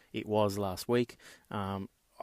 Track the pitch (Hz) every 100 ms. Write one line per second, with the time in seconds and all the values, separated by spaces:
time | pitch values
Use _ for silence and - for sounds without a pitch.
0 | _ 110 107 107 104 98 101 90 - 120
1 | 123 - - - _ 107 98 98 98 _
2 | _ _